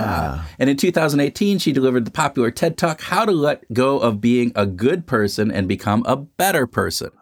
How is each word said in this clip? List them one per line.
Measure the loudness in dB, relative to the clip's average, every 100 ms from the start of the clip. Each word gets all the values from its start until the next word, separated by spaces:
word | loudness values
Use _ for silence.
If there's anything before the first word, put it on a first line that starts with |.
| -2 -2 -2 -4 -8
Yeah. | -2
And | 0
in | 2
two | 2
thousand | 2 2 2
eighteen, | 0 0 0 0
she | 0
delivered | 2 2 2 -2
the |
popular | -2 -2 0 -2
ted | 0 -2 0
Talk, | -2 -4
How | -4 0 2
to |
Let | 2 2 -2 -4
Go | 0 2 2
of | 0 0
Being | 2 2 2 0
a | -2
Good | 0 0 0 -2
Person | 0 0 0 -2
and | 0 -2
Become | -2 0 0 0
a | -2
Better | -4 -2 0 2 0
Person. | -2 -2 -4 -8 -12